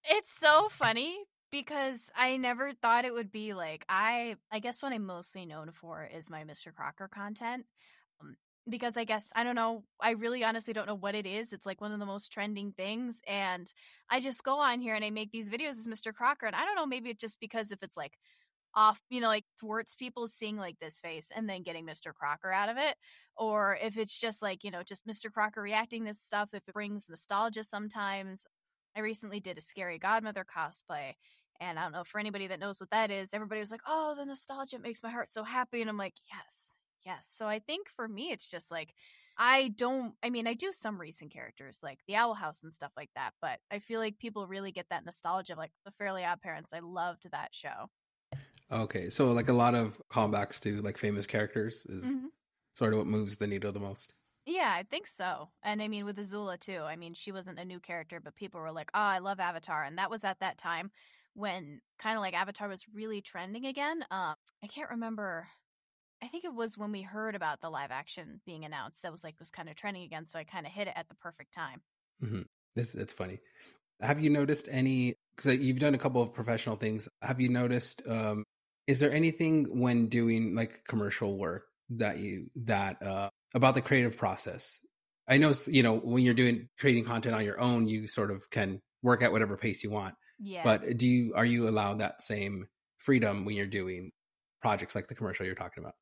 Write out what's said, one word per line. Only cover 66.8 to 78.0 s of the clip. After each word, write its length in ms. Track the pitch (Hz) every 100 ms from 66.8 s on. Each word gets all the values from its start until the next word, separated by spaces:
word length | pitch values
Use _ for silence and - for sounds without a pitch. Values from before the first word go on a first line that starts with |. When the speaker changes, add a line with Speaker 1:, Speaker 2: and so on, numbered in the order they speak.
| 208
Speaker 1:
we 80 | 208
heard 340 | 190 208 220 202
about 240 | 160 143
the 100 | 165
live 220 | 151 139
action 480 | 131 156 - 156 151 -
being 180 | 160
announced 380 | 156 151 110 -
that 100 | 180
was, 140 | 165 160
like, 120 | 156
was 120 | 165
kinda 220 | - 165
trending 300 | 156 208 190
again, 220 | 165 156 160
so 140 | 165
I 60 | 156
kinda 240 | 185 151
hit 180 | 190 196
it 60 | -
at 140 | 165
the 60 | -
perfect 380 | 170 160 139
time. 280 | - 151 131 _ _ _ _
Speaker 2:
Mm-hmm. 200 | 113 104 - _ _ -
It's, 180 | 117 -
it's 160 | -
funny. 280 | - 92 95 _ - - _ _ _
Have 220 | 110 147
you 80 | 151
noticed 400 | 147 143 147 -
any, 460 | 135 131 131 123 113 _ -
'cause, 120 | 135
uh, 40 |
you've 280 | 131 131 127
done 160 | 147 131
a 40 |
couple 220 | 139 127
of 120 | 117
professional 440 | - 117 113 - 110
things. 320 | 110 110 - _
Have 200 | 107 127
you 80 | 127
noticed, 580 | 123 123 123 - -